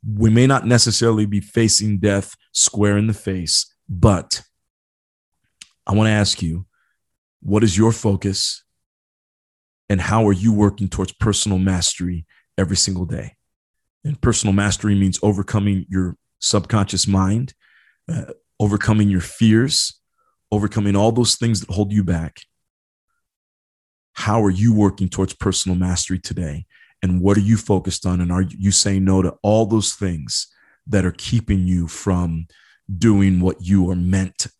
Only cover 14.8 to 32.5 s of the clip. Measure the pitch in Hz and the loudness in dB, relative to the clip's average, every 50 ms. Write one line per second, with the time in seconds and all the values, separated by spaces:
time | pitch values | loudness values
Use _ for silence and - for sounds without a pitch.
14.8 | - 107 101 98 98 95 92 - - 104 104 92 98 - - 107 98 104 101 95 | -2 0 2 2 2 0 0 0 0 0 0 0 -2 -2 -2 -2 0 0 -2 -2
15.8 | 87 _ 95 95 92 90 80 _ _ _ _ _ - - - 104 90 - - 107 | -4 _ -4 -2 -2 -2 -6 _ _ _ _ _ -6 -2 -2 -2 -2 0 0 0
16.8 | 98 - - 92 - - 98 95 92 92 101 113 127 131 - _ _ _ _ _ | 0 0 -2 -4 -2 0 2 2 2 2 0 -2 -4 -6 -10 _ _ _ _ _
17.8 | _ _ _ _ _ - 165 113 - - - _ _ _ _ _ 104 104 101 104 | _ _ _ _ _ -8 -8 -8 -8 -10 -16 _ _ _ _ _ -2 0 0 0
18.8 | - - 110 107 104 101 98 92 85 - - - 117 110 107 110 123 135 151 - | 0 2 2 4 4 2 2 0 -2 -4 -4 2 4 4 4 4 4 2 0 -2
19.8 | - - - _ _ _ _ _ _ _ _ _ _ _ - 104 101 104 - 113 | -4 -4 -8 _ _ _ _ _ _ _ _ _ _ _ -2 -2 -2 -2 -2 -2
20.8 | 104 101 98 98 104 113 113 120 120 113 - - 117 117 113 95 - - 90 101 | 0 2 2 4 4 2 2 2 0 0 0 -2 0 -2 -2 -2 -4 -6 -2 -2
21.8 | 104 98 101 104 98 85 87 82 80 80 _ - - _ _ _ _ _ _ _ | -2 0 0 0 0 0 -2 -2 -4 -8 _ -16 -20 _ _ _ _ _ _ _
22.8 | _ _ _ _ _ _ _ _ _ _ _ _ _ _ _ _ _ _ _ _ | _ _ _ _ _ _ _ _ _ _ _ _ _ _ _ _ _ _ _ _
23.8 | _ _ _ _ _ _ _ - - 107 104 113 110 101 95 90 107 117 113 107 | _ _ _ _ _ _ _ -8 -4 -2 0 2 2 2 2 2 2 2 4 4
24.8 | 104 98 90 - 95 90 - - 95 92 - _ - 98 92 - - 95 90 90 | 2 2 2 0 -4 -4 -2 -2 -4 -4 -4 _ -4 -2 -2 -2 -2 -2 -2 -2
25.8 | 90 90 90 90 - - 92 87 - - - 92 87 80 73 73 - _ _ _ | 0 -2 -2 -4 -4 -6 -6 -8 -8 -8 -8 -8 -6 -8 -8 -10 -12 _ _ _
26.8 | - _ _ _ - 92 90 90 90 98 101 104 101 104 113 104 - - 104 92 | -20 _ _ _ -2 -2 0 2 2 2 2 2 4 2 2 0 2 0 -2 -2
27.8 | - 95 90 - - 90 90 90 90 87 87 90 95 85 - - 95 101 98 - | 0 -4 -8 -6 -4 -2 -2 -2 -2 -2 0 -2 -2 -4 -4 -2 0 0 2 2
28.8 | - 101 98 98 95 95 95 95 92 92 - _ - 101 107 110 113 101 113 110 | 0 0 0 0 2 2 4 4 2 0 -2 _ 0 2 4 4 2 2 0 -2
29.8 | 101 - - - 101 92 87 80 69 60 - - - _ _ _ _ _ _ _ | -2 -2 -6 -6 -6 -6 -6 -6 -8 -8 -8 -8 -8 _ _ _ _ _ _ _
30.8 | _ - - 98 90 90 87 - - - - 117 - - 101 95 92 90 90 90 | _ -2 -2 0 0 0 -4 -6 -8 -2 -2 -2 0 0 -2 0 0 0 0 0
31.8 | 85 82 - - - 101 92 90 87 87 82 82 82 - | -2 -4 -8 -6 -4 -2 -2 0 -2 -2 -4 -6 -8 -10